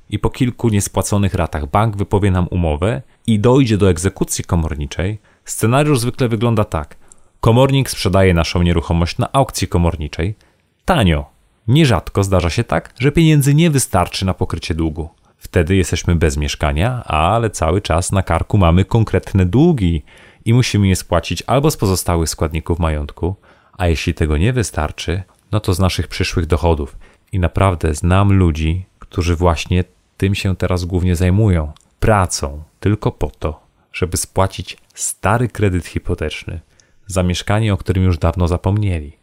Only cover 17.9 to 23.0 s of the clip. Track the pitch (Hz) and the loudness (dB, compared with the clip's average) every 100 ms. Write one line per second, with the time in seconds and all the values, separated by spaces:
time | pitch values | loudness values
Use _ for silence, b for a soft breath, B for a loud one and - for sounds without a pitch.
17.9 | 82 - 98 - 82 - 101 85 87 95 | -2 0 -2 0 -2 0 2 4 4 2
18.9 | 117 104 95 - 101 90 113 170 147 90 | 0 2 0 0 0 2 4 4 4 0
19.9 | 82 B B B B - 120 - 101 98 | -2 B B B B 0 2 2 2 2
20.9 | 92 - 85 - 87 - 123 151 - 104 | 2 0 -2 -2 -8 -2 0 0 0 0
21.9 | 92 - 85 80 - 80 80 - 85 80 | 0 0 0 -2 -2 -4 -4 -4 -2 -2
22.9 | 76 | -2